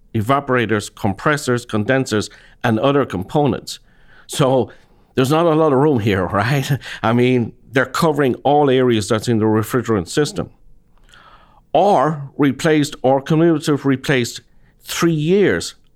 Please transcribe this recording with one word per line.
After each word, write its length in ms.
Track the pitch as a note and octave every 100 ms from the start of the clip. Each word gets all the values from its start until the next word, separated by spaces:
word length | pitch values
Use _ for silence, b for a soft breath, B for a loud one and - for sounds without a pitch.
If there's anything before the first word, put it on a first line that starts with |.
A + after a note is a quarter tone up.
| _
evaporators, 800 | A2 G#2 C#3 C#3 B2+ G#2+ G#2+ -
compressors, 720 | - G#2+ F#2 D#3 C#3+ B2+ A#2+
condensers, 640 | - G#2+ G#2 C3 B2+ G#2+ F#2+ B B B
and 160 | A#2+ A2
other 260 | C3+ C#3 B2
components. 720 | F2+ F#2 D#3 D3 F2 - - b b b b b
So 460 | - C3+ C3 A2 B B B B
there's 160 | - C3
not 160 | D#3 E3+
a 80 |
lot 180 | D#3 D#3+
of 60 | C3
room 220 | D3+ C3
here, 260 | G#2+ F#2+ E2+
<laughs> 60 |
right? 440 | F#2+ A2 C#3+ C3 C3+ B B
I 80 | G#2+
mean, 400 | A#2+ B2 B2+ A2 - -
they're 160 | B2+ B2
covering 480 | - E3 C#3+ C3+ A2
all 260 | C3 D3 D3
areas 400 | B2+ B2+ A2 G2
that's 200 | A2 A#2
in 100 | A2+
the 60 |
refrigerant 640 | A2 G#2+ G#2+ B2+ A2 G#2+ E2+
system. 420 | - D3 F2+ - - - - _ _ b b b b b b _
Or 600 | D3 F#3+ F3 C#3+ D#3 C#3 -
replaced 600 | D3 C3 E3 D#3 C#3+ -
or 200 | B2+ C3+
cumulative 640 | C3+ D#3+ E3+ D#3 D3+ C#3+ C#3
replaced 540 | C3 - C3+ A#2 - - - _ _
three 340 | - - E3+
years 640 | D#3+ D3+ G3 F3 F2 - - _